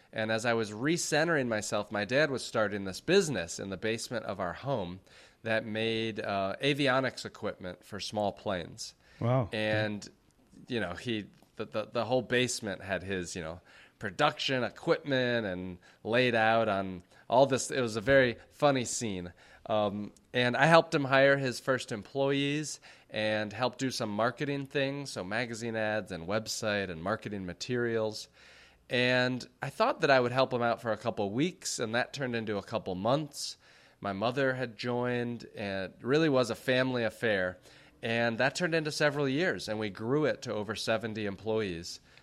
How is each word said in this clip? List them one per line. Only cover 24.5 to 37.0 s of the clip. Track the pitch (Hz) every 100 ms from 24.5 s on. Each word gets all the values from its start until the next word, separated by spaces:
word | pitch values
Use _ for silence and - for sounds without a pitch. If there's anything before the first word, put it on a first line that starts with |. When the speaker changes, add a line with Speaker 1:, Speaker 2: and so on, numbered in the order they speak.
| 143 135
Speaker 1:
things, | 147 135 139 139
so | 120
magazine | 92 110 123 110 117 110
ads | 107 107 95
and | 87 82
website | 107 110 - 110 101 95
and | 82
marketing | 90 110 - 101 92
materials. | 87 - 123 120 113 110 110 - _ - - - _ -
And | 127 123 127 127 127 - _
I | 139
thought | - 226 -
that | 156
I | 131
would | 120
help | 131 131
him | 123
out | 117 110
for | 120
a | 107
couple | 117 107 101
of |
weeks, | 110 175 160 - -
and | 113
that | 117 -
turned | 139 131
into | 117 110 101
a |
couple | - 110 92 90
months. | 107 143 147 - - - - - - _
My | 101
mother | 98 113 127 135
had | 127 127 104
joined, | 120 123 123 123 120 120 - -
and | 101 98 92
it | -
really | 113 147 160
was | 131 113
a | 110
family | - 127 131 123